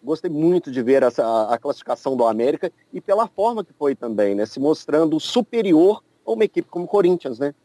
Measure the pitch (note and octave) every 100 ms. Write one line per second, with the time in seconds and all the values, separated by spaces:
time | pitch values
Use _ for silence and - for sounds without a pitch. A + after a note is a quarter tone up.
0 | A#2+ D#3 F3+ D3+ E3 F3+ D#3 C3 A#2 C3+
1 | C3 - A2+ A2+ G#2+ A#2 C#3+ C#3 - B2
2 | - C3 A#2 A2 A#2+ D#3 F3+ _ _ F#3
3 | - G3 F#3+ - G#3 A#3 F#3 _ D3 C#3
4 | A#2+ G#2 G2+ G2+ A2 - C#3 D#3 - D3
5 | D#3+ D#3 - A#3 A#3 A#3 G3+ D#3 F3+ G#3+
6 | _ _ - A3+ G#3+ - E3+ F3+ F3 G3+
7 | F3+ F3 - A2+ C#3+ C#3+